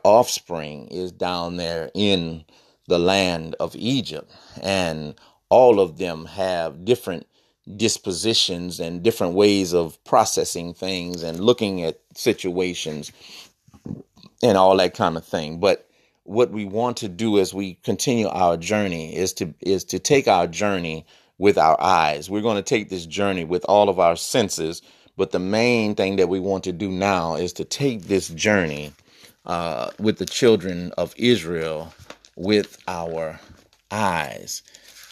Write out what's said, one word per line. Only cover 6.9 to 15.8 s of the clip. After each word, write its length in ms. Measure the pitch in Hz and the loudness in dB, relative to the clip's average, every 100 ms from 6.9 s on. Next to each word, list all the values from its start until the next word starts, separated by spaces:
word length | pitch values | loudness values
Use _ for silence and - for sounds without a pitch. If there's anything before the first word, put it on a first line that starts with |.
| 123 - 87 - _ _ _ - 98 | -2 -2 -10 -12 _ _ _ -20 -2
dispositions 1040 | 110 - - 87 101 113 - 87 87 85 | -2 -2 -4 -4 -2 0 -2 -4 -8 -8
and 240 | 85 87 | -8 -2
different 300 | 87 - 92 | 0 0 0
ways 380 | 90 104 101 92 | 4 4 4 2
of 300 | 87 82 - | 0 -2 -6
processing 720 | - 120 110 - - 90 85 | 0 2 2 0 -2 -4 -8
things 480 | 85 95 92 87 87 | -8 -6 -6 -6 -8
and 160 | 82 82 | -8 0
looking 460 | 104 120 107 95 | 2 2 0 -2
at 160 | 82 - _ | -4 -6 _
situations 1000 | - - 104 92 87 90 87 80 76 76 - - - - _ _ _ - - - _ _ _ | -4 -2 -2 -4 -4 -4 -4 -8 -10 -12 -18 -20 -20 -20 _ _ _ -16 -14 -16 _ _ _
and 160 | 120 98 | 4 6
all 180 | 95 95 | 6 6
that 180 | 90 | 4
kind 220 | - 95 82 | 0 -2 -2
of 80 | |
thing. 360 | - 92 76 82 | -4 -6 -6 0
But 280 | 95 90 | 2 0